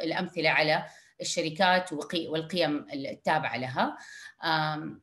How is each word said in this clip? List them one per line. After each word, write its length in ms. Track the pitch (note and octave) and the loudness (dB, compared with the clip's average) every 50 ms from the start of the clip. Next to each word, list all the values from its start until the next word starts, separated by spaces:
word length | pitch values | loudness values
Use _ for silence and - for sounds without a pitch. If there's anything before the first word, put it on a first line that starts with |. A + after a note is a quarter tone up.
الأمثلة 480 | E3 D#3+ D#3+ - F#3 E3 - E3+ D3+ D#3 | -2 -2 -2 -2 -2 -4 -2 2 2 4
على 340 | C3+ C#3 D#3 D3+ D#3 E3+ - - - - - _ _ - | 4 4 4 4 2 2 0 -4 -14 -20 -20 _ _ -8
الشركات 720 | F3 - - F3+ D#3+ D#3+ D#3 D#3 F#3+ F3+ F#3 F#3 F3+ F3+ | -6 -4 -2 -2 -2 0 2 4 6 6 6 6 4 0
وقي-، 340 | D#3+ D3 D3 - - E3+ D#3+ - | -4 -6 -6 -4 -4 -4 -4 -2
والقيم 580 | D3+ D#3+ D#3+ D#3 F#3+ F3 E3 D3+ D3 C#3+ C#3+ - | -2 -4 -4 -2 0 2 2 2 2 -2 -4 -6
التابعة 640 | - C#3 C#3 C3+ C3 - - F3+ D#3+ - C#3 A#2 A2+ | -8 -6 -6 -6 -8 -4 0 2 2 2 2 -2 -4
لها. 400 | A#2+ B2+ B2+ B2+ E3+ A3 C#4+ D4 - - - - - - - - - - | -4 -4 -2 0 0 0 0 -2 -6 -14 -16 -18 -16 -18 -18 -12 -6 -2
آم، 580 | E3 D#3+ D#3 D3+ D#3 D3+ D3+ D#3+ D#3 - - | 0 2 2 2 0 -2 -4 -6 -8 -10 -10